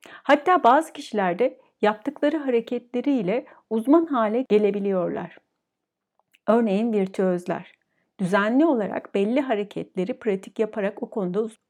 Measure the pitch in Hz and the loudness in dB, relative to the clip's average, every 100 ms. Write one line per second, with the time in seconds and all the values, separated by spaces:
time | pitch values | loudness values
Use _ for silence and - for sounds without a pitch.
0 | - - - 240 370 359 233 277 320 - | -20 -8 2 2 4 4 6 4 2 -10
1 | - 208 185 175 262 - _ _ 214 214 | -6 -2 0 0 -2 -2 _ _ 0 0
2 | - - 294 311 269 240 226 240 240 247 | -6 -2 -2 0 0 -2 -2 -8 -6 -4
3 | 277 269 175 233 - - _ 220 233 330 | -2 0 0 -4 -6 -18 _ -4 4 4
4 | 330 254 214 233 262 208 208 202 196 185 | 4 0 0 -2 2 2 4 0 -2 -2
5 | 170 - - - _ _ _ _ _ _ | -2 -4 -10 -16 _ _ _ _ _ _
6 | _ _ _ _ - 233 226 190 233 214 | _ _ _ _ 0 2 2 0 0 0
7 | 190 202 185 180 180 170 - _ _ _ | -2 -2 -2 -2 -4 -8 -10 _ _ _
8 | _ - 180 196 214 254 330 247 190 - | _ -6 0 0 2 2 2 2 -2 -6
9 | - 196 202 262 262 208 202 - 180 185 | -4 -2 0 0 -2 -4 -4 -10 -10 -6
10 | 185 254 226 196 - - 220 220 196 214 | -6 -4 -4 -4 -6 -6 -6 -4 -6 -6
11 | 226 220 180 185 220 - | -8 -6 -4 -4 -6 -10